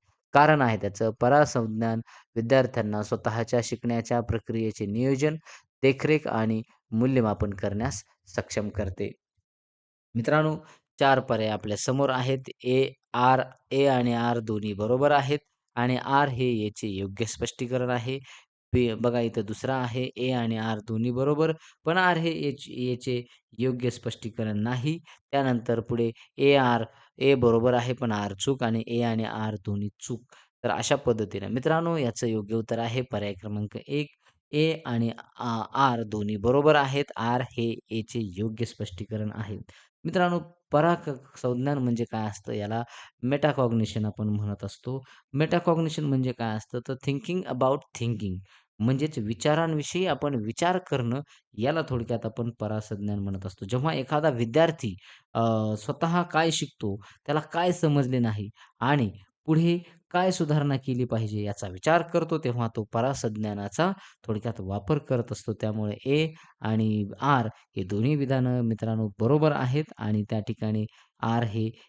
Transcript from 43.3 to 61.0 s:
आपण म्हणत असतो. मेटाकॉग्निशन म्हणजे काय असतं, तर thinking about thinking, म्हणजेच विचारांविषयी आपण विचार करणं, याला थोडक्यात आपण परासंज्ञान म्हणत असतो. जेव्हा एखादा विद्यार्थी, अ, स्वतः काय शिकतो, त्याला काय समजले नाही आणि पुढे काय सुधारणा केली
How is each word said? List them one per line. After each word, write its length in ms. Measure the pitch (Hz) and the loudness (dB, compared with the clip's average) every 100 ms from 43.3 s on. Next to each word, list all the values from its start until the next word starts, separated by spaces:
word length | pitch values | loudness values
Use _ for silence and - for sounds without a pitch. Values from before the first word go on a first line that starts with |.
| 143 151 135 123 117 107 117 107 | 2 2 2 2 2 0 -2 -4
आपण 220 | - 107 | -2 -2
म्हणत 340 | 104 104 101 | -2 -2 -6
असतो. 400 | 98 - - 131 127 - _ | -8 -10 -10 -10 -10 -20 _
मेटाकॉग्निशन 720 | 135 156 175 175 165 165 156 | -2 0 2 2 2 0 -2
म्हणजे 280 | 151 135 127 | 0 0 0
काय 240 | 120 117 107 | -2 -4 -4
असतं, 240 | - 123 120 | -6 -8 -8
तर 60 | |
thinking 520 | 127 - 139 123 180 - | -8 -4 -4 -4 -4 -4
about 560 | 127 131 143 - - | 2 2 2 -2 -6
thinking, 340 | 117 107 104 92 98 _ _ - | -4 -2 -4 -6 -10 _ _ -2
म्हणजेच 380 | 110 135 151 147 | 0 2 0 -4
विचारांविषयी 880 | 104 113 147 156 165 156 143 175 185 | -4 -2 2 2 2 -2 -2 -2 -2
आपण 300 | 135 147 135 | 0 -2 -2
विचार 420 | 107 113 170 185 | -4 0 2 0
करणं, 440 | - 139 117 127 147 - _ 101 | 0 -2 0 -2 -6 -16 _ -4
याला 240 | 123 160 156 | -2 0 -2
थोडक्यात 360 | 123 113 117 113 | -4 -2 -4 -4
आपण 260 | 110 117 113 | -6 -6 -4
परासंज्ञान 600 | 107 107 - 101 104 104 | -4 -4 -6 -6 -4 -4
म्हणत 260 | 98 98 95 | -4 -6 -8
असतो. 200 | - 98 | -10 -4
जेव्हा 280 | 123 151 | -2 0
एखादा 360 | 156 127 151 156 | -2 -2 0 2
विद्यार्थी, 640 | 120 117 135 165 160 113 92 - - _ | 2 2 4 4 2 -6 -8 -14 -20 _
अ, 80 | 120 117 110 107 107 | 0 2 2 0 -2
स्वतः 460 | - - 165 175 | -4 -2 0 2
काय 280 | 170 156 165 | 2 2 2
शिकतो, 460 | 151 143 - 107 101 - - - | 0 -4 -6 -6 -6 -10 -12 -2
त्याला 140 | 151 | -2
काय 320 | 151 165 180 | -2 -2 0
समजले 480 | 175 165 143 127 127 | 2 2 4 2 2
नाही 300 | 117 104 101 - - - | 0 0 -6 -12 -20 -2
आणि 320 | 120 147 110 - - _ - | 2 4 2 -4 -16 _ 0
पुढे 380 | 156 170 175 175 _ _ | 4 4 2 -4 _ _
काय 200 | 180 185 | 0 2
सुधारणा 460 | 185 160 151 143 135 | 2 2 2 2 0
केली 280 | 135 123 | -2 -2